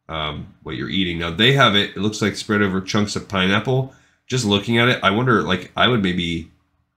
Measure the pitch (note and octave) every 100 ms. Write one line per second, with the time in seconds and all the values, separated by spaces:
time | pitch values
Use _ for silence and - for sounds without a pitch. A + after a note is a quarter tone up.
0 | - D#2+ D2+ D#2+ - - - C2+ C2+ E2+
1 | F2+ E2 E2+ E2 A#2+ C#3 A#2+ G2+ G2 -
2 | G#2 - G#2 F#2+ - G#2 G2+ F#2+ F#2+ G#2+
3 | G#2 - - G2 F#2 G2+ B2+ C3 C3 -
4 | _ _ - B2+ G#2+ G2+ G2 A#2 A#2+ A#2+
5 | F#2+ G2+ B2+ G#2+ D#2+ F#2 - - G2+ B2
6 | F#2+ F2+ E2+ E2 D#2+ _ _ _ _